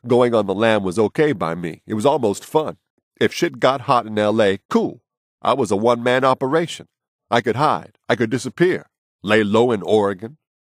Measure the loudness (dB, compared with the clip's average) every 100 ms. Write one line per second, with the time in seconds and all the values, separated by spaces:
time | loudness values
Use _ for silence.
0 | 0 2 4 2 0 0 2 2 0 0
1 | 0 0 -2 -2 -4 -6 -8 -10 -8 -2
2 | 0 0 0 -4 -4 -4 -4 -8 _ _
3 | _ -2 -2 0 -4 0 0 0 2 0
4 | 0 0 0 2 2 0 -2 -2 -2 -6
5 | _ _ _ _ -2 0 0 0 2 2
6 | 2 2 2 0 0 -2 -4 -8 -18 _
7 | _ _ -4 -2 0 0 0 -2 -6 _
8 | -4 -2 -2 -2 -6 0 0 0 -8 _
9 | _ _ 0 0 2 2 2 0 0 0
10 | 0 -4 -12 -18 _ _